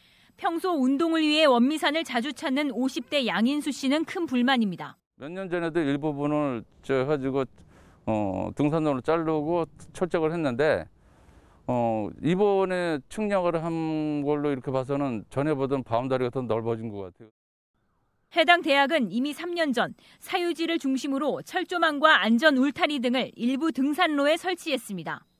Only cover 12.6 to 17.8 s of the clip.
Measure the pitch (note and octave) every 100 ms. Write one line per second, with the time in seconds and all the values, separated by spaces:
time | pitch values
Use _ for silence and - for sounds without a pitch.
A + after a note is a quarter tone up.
12.6 | F#3 F3+ F3 D3+ - - G#3+ G3+ F3 E3
13.6 | E3 E3 D#3+ D#3 D3+ D3 C#3+ D3 D3 C3+
14.6 | C#3 C3 B2+ C#3 C#3 A2 - C3+ D3+ C#3+
15.6 | C3+ C3+ A#2+ A#2 C3 B2+ B2 C3 A#2+ A2
16.6 | A2+ A#2 A2+ G2+ F#2 - A2 _ _ _
17.6 | _ _